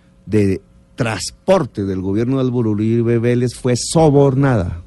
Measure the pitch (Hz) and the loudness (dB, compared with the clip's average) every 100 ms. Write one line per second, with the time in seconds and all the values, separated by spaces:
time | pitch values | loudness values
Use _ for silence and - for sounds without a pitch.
0 | _ _ - 107 101 92 - _ _ - | _ _ -4 0 0 -2 -8 _ _ -6
1 | 113 101 - - - 190 127 - 98 95 | -4 -4 -8 -10 0 0 0 -4 -6 -4
2 | 92 101 120 135 127 120 110 104 110 117 | -4 -2 -2 0 -2 -2 -2 0 0 0
3 | 117 117 117 123 123 - 127 123 - 165 | 0 0 0 0 -2 -4 -2 -2 0 2
4 | 160 139 139 131 139 117 87 - | 4 6 4 2 2 0 -2 -8